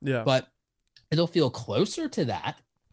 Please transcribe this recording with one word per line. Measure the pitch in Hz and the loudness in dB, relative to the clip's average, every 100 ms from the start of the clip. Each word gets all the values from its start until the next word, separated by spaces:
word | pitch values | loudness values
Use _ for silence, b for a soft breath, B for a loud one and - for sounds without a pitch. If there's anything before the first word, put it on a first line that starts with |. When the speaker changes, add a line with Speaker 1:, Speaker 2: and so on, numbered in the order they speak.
Speaker 1:
Yeah. | 101 123 | -4 0
Speaker 2:
But | 113 131 - _ _ _ _ _ - | 2 2 0 _ _ _ _ _ -2
it'll | 160 170 | 0 2
feel | 175 135 | 2 0
closer | - 120 107 208 - 311 | 0 -2 0 0 -2 -4
to | - 131 | -2 -2
that, | 90 - - _ _ _ | -4 -6 -10 _ _ _